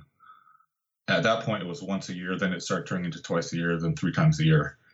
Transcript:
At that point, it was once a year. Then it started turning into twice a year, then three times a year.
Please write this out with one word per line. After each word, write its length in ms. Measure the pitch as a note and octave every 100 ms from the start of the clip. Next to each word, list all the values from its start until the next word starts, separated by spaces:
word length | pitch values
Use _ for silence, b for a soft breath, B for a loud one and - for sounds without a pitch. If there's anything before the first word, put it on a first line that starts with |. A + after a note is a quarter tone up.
| - _ B B B B B _ _ _ -
At 160 | E2+
that 200 | A2 A2+
point, 200 | - G2+
it 40 | F2
was 140 | E2+
once 260 | F#2 F#2+ -
a 40 |
year. 240 | F2+ F2+ F#2
Then 160 | F#2+
it 80 | E2+
started 240 | - F#2 -
turning 180 | F#2 F2
into 160 | D#2+
twice 300 | - F2 E2
a 60 | E2+
year, 220 | E2+ E2
then 160 | E2 D#2
three 160 | F2
times 280 | E2 D#2+ D#2
a 60 | D#2
year. 320 | D#2 - - b